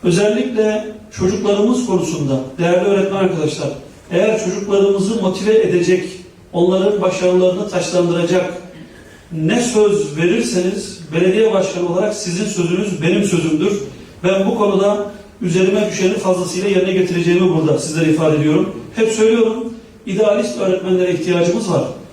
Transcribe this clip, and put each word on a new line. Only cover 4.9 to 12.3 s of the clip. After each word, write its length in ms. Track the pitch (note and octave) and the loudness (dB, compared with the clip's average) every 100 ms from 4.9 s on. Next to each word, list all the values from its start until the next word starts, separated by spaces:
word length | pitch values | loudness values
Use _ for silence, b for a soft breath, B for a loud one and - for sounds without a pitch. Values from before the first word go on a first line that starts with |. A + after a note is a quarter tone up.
| G3 G3 A3 | 2 0 0
motive 340 | F#3 - G3+ A3 | -2 -2 2 2
edecek, 540 | - F3 E3+ F3+ - - - - - | 4 2 2 0 0 -12 -20 -20 -8
onların 480 | F3+ F3+ F#3 G3 G#3 | 0 2 2 2 2
başarılarını 680 | F#3 F3+ F3+ F3+ F#3 F#3 G#3 | 0 0 2 4 2 0 -4
taçlandıracak 840 | F3+ - F3+ E3+ E3+ E3+ F#3 E3+ - - B B B B B B | -4 -2 0 2 0 0 0 0 -6 -14 B B B B B B
ne 300 | E3 D#3+ A#3 | -4 0 0
söz 560 | A#3 G#3+ G#3 - D3+ D3+ | 0 2 4 2 -2 0
verirseniz 840 | F3 A#3 - F3+ F3+ - - - D3+ | 0 2 0 0 -2 -4 -8 -14 -6
belediye 400 | E3 F#3 G3+ A3 | 0 2 4 2
başkanı 360 | G3 F3+ F3 F3 | 2 -2 -4 -2
olarak 240 | F3 G#3+ | -2 -2
sizin 320 | G#3 F3+ | -4 -6